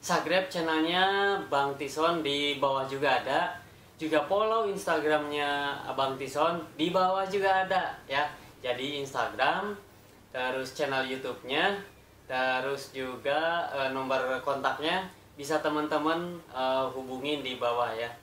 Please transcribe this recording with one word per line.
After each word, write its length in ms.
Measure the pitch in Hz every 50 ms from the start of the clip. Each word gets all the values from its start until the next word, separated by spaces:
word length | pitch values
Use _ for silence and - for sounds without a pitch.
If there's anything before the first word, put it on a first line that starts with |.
| -
Subscribe 480 | - 180 160 151 151 170 190 185 -
channelnya 880 | - 180 165 165 160 160 156 165 175 180 185 190 196 196 202 196 202 190 - -
Bang 320 | 151 139 139 139 139 135
Tison, 400 | 151 135 - 151 160 165 170 170
di 400 | 151 143 143 143 143 143 143 135
bawah 240 | 139 139 135 135 135 135
juga 360 | 135 139 143 143 127 120 -
ada. 320 | 127 135 156 175 - - - - - - - - - -
Juga 280 | - 160 156 151 151 147 -
follow 400 | 190 202 220 220 220 226 220 202
Instagramnya 1160 | 190 185 - - 170 156 147 151 151 151 147 147 147 147 147 143 143 143 143 143 139 - 131 131
Abang 320 | - 131 135 131 131 135
Tison, 400 | 143 127 - 147 156 165 175 175 156 - -
di 160 | - 156 175
bawah 320 | 175 190 185 185 190 190 196 190
juga 400 | 190 202 196 190 190 190 190 185
ada 280 | 190 185 170 156 151 - - -
ya. 200 | 135 139 147 143 - - - - - -
Jadi 400 | - 127 123 120 127 143 147 143
Instagram, 760 | 139 135 - 127 113 110 104 107 127 143 160 185 190 208 208 202 - - - - - - - - - - -
terus 400 | 131 127 127 127 131 131 131 -
channel 320 | - 151 139 135 131 127 127
YouTube-nya, 720 | 131 131 135 135 120 - - 123 135 151 175 196 202 196 196 - - - - - - - - -
terus 640 | 131 131 131 131 127 127 131 139 139 135 - -
juga, 800 | - 135 131 131 127 120 - 139 143 151 160 165 170 170 160 -
eh, 200 | - 139 135 131 131
nomor 480 | 135 135 131 135 131 127 127 131 127 127
kontaknya 640 | 143 139 135 131 139 - - 147 160 175 185 190 180 - - - - - -
bisa 240 | 143 135 156 151 151
teman-teman, 720 | 156 151 151 151 151 156 151 147 156 165 165 175 175 175 170 165 -
eh, 340 | 123 127 127 131 131 135 131 131
hubungin 480 | 123 131 131 127 131 131 135 147 151 143
di 160 | 127 131 123
bawah 400 | 123 123 120 120 120 120 113 110
ya. 160 | 113 117 117 117 -